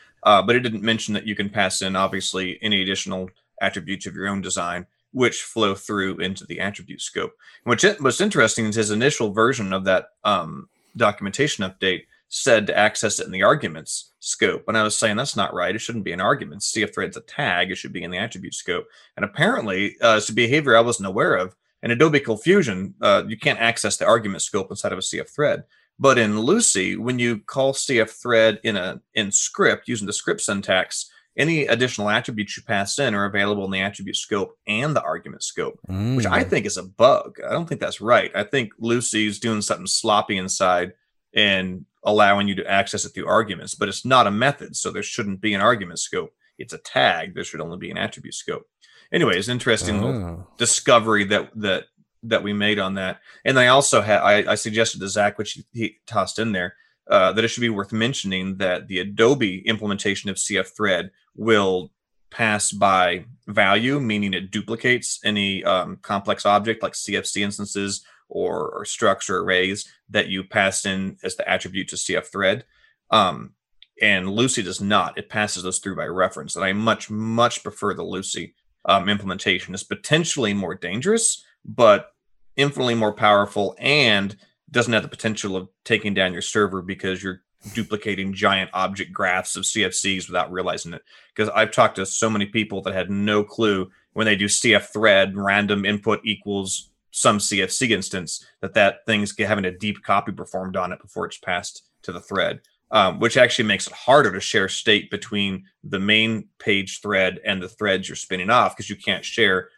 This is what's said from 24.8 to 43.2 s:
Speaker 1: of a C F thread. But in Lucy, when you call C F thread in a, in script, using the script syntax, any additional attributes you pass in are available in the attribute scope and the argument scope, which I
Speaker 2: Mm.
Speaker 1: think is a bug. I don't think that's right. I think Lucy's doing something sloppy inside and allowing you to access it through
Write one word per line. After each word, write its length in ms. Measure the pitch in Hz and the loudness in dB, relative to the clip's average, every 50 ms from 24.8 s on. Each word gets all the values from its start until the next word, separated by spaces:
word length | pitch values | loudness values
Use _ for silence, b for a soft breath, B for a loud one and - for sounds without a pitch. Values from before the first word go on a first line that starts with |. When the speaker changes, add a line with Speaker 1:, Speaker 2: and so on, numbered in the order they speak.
| - 98 95 | -6 -6 -4
Speaker 1:
of 60 | 92 | -4
a 40 | 95 | -6
C 160 | - - 87 | -6 -6 -6
F 120 | - - | -8 -10
thread. 340 | - - 147 135 104 - - _ _ _ _ _ _ _ | -4 -2 0 0 0 -2 -6 _ _ _ _ _ _ _
But 200 | 120 135 131 120 | 4 6 6 6
in 200 | 113 104 104 107 | 4 2 2 0
Lucy, 560 | 110 131 190 233 233 - - 101 92 95 95 | 2 2 2 4 4 2 2 2 0 0 -2
when 240 | 92 107 120 127 123 | -4 -4 -4 -2 0
you 200 | 120 120 117 104 | 0 0 -2 -4
call 340 | - - - 139 131 135 131 | -6 -8 -2 0 0 0 0
C 260 | - - - 135 113 | -2 -2 0 2 2
F 120 | 110 107 | 2 0
thread 500 | - - - 120 120 110 110 110 107 107 - | -2 -10 -4 2 4 6 6 6 4 2 -4
in 140 | 117 107 | -4 -2
a, 240 | 98 90 95 - - _ _ _ | -2 -4 -6 -8 -10 _ _ _
in 180 | 113 107 98 - | -4 -2 0 0
script, 560 | - - - - - 196 135 101 - - - | -2 -2 -2 0 2 4 4 4 2 -2 -6
using 180 | 123 107 104 | -6 -6 -4
the 60 | 95 - | -6 -8
script 300 | - - - - - - | -6 -4 -4 -4 -2 -2
syntax, 680 | - 104 98 98 - 98 92 90 - - - - b b b b b b - | -4 -4 -4 0 2 2 2 0 -2 -8 -12 -12 b b b b b b -2
any 280 | 139 156 165 156 139 | 0 0 2 0 0
additional 440 | - 113 117 127 127 123 - 101 104 | 0 0 0 0 -2 -2 -4 -2 0
attributes 440 | 104 117 117 - 123 107 104 101 - | 0 0 -2 -4 -6 -6 -6 -6 -8
you 60 | - - | -14 -6
pass 360 | - 113 98 98 - - - | -4 -2 -2 -2 -2 -2 -2
in 160 | 143 127 107 | -2 -2 0
are 100 | 101 101 | -2 -2
available 400 | 101 98 101 101 101 104 101 98 | -2 0 0 0 0 0 -2 -2
in 60 | 95 | -4
the 100 | 98 95 | -2 -2
attribute 360 | 95 101 101 - 101 98 - | -2 -4 -4 -8 -12 -8 -8
scope 420 | - - - 110 101 95 - - _ _ - | -8 -6 -4 -2 -4 -4 -4 -8 _ _ -4
and 260 | 107 107 127 156 147 | -4 -2 -2 0 -2
the 80 | 120 - | -2 -2
argument 400 | 78 80 90 - 73 71 73 - | -2 -6 -6 -8 -14 -14 -12 -12
scope, 380 | - - - 80 - - - - - | -10 -6 -6 -8 -8 -8 -12 -12 -8
which 380 | 90 92 104 117 131 131 113 | -6 -4 -2 0 0 0 0
I 180 | 98 - - - | 2 0 0 0
Speaker 2:
Mm. 60 | - | 0
Speaker 1:
think 160 | 196 147 101 | 0 -2 -2
is 100 | 104 - | -4 -6
a 60 | - 92 | -8 -10
bug. 560 | 95 - - 113 131 139 - - - - - - - | -14 0 4 6 6 6 6 2 -6 -12 -12 -8 -4
I 40 | 101 | -4
don't 140 | 147 170 | -4 -2
think 140 | 165 151 101 | -4 -6 -6
that's 220 | - - - - 98 | -6 -6 -6 -6 2
right. 280 | 110 123 107 95 - - | 4 4 4 4 2 -2
I 100 | 98 104 | -4 -4
think 280 | - - 135 120 101 - _ | 0 0 -2 -2 -2 -8 _
Lucy's 640 | 110 117 117 120 117 - - 107 107 107 104 - | -2 0 0 0 0 0 0 0 0 0 -2 -2
doing 220 | - 117 110 107 101 | -2 -2 -2 -2 0
something 240 | - - 80 90 | -2 -4 -4 -2
sloppy 500 | 95 - - - 110 104 104 107 - 107 | -4 -4 -2 2 2 2 2 2 0 -2
inside 560 | 95 92 95 - - 95 90 90 90 90 92 - _ _ _ _ _ _ _ _ | -4 -2 -4 -2 0 2 4 4 2 0 -2 -8 _ _ _ _ _ _ _ _
and 540 | 101 107 101 98 95 92 92 92 92 - _ _ _ - | 2 4 4 4 2 0 -4 -6 -10 -14 _ _ _ 0
allowing 460 | 101 107 107 104 101 101 101 101 101 | 2 4 6 6 6 6 4 2 0
you 60 | 98 | -2
to 140 | 92 87 - | -4 -2 0
access 340 | 98 98 98 - - 101 - | 2 0 2 0 -2 -6 -6
it 60 | - | -8
through 160 | - 95 | -10 -10